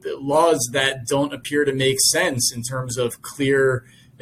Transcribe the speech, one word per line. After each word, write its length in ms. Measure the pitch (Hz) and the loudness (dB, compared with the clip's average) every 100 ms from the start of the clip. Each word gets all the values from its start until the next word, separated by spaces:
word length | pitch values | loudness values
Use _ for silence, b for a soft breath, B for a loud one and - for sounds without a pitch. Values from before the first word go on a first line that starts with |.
| - 139 | -8 -8
laws 420 | 139 147 170 151 123 | 0 4 4 4 0
that 340 | 135 135 135 113 | 0 0 -2 -2
don't 260 | 139 143 | 0 0
appear 320 | 135 - 147 | -4 -4 0
to 80 | 143 | 0
make 260 | 135 131 131 | 2 2 2
sense 520 | - 160 180 127 - | 2 2 0 0 -4
in 80 | 113 | -4
terms 360 | 117 131 127 120 | -8 -8 -6 -4
of 240 | 120 - | -4 -4
clear, 640 | - - 139 135 135 123 b b b - | -10 -2 2 4 4 2 b b b -4